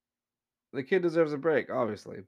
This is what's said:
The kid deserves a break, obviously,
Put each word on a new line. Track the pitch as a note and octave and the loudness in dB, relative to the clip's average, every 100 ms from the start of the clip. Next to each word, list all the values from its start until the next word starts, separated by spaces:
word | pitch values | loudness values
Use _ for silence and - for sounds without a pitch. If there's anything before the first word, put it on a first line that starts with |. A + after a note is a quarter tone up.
| _ _ _ _ _ _ _ | _ _ _ _ _ _ _
The | B2 | -8
kid | C3+ F#3+ | 0 0
deserves | F3 D#3+ D#3 | 2 2 2
a | D3 | 0
break, | E3 C#3 - | 2 2 0
obviously, | A#2+ A2+ G#2 - G2+ | -2 -2 -4 -10 -16